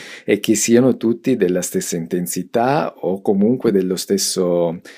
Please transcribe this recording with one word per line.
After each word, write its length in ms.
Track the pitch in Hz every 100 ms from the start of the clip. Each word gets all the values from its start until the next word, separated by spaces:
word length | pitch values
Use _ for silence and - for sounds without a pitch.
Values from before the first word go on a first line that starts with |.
| - -
e 160 | - 101
che 160 | - 104
siano 400 | - 117 127 -
tutti 400 | 113 117 131 120
della 260 | 90 90
stessa 360 | 87 95 - 87
intensità 1000 | 82 90 90 92 87 117 123 147 - -
o 260 | 165 190
comunque 500 | - 98 104 127 117
dello 240 | 98 92 90
stesso 840 | - 98 - 95 90 87 85 87 -